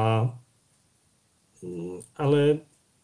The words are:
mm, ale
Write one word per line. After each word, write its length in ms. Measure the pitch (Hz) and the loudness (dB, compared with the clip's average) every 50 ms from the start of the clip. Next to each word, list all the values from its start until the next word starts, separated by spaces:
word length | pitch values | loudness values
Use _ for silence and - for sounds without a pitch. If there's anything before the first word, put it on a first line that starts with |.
| 110 113 113 110 113 123 - - - _ _ _ _ _ _ _ _ _ _ _ _ _ _ _ _ _ _ _ _ _ _ _ | 2 2 2 2 0 -2 -4 -8 -18 _ _ _ _ _ _ _ _ _ _ _ _ _ _ _ _ _ _ _ _ _ _ _
mm, 360 | 90 90 90 87 85 90 92 90 - - _ - | -16 -14 -12 -10 -10 -12 -12 -14 -16 -16 _ -4
ale 460 | 147 139 147 147 143 147 151 156 156 _ _ _ _ _ _ _ | 0 2 2 4 4 4 2 0 -2 _ _ _ _ _ _ _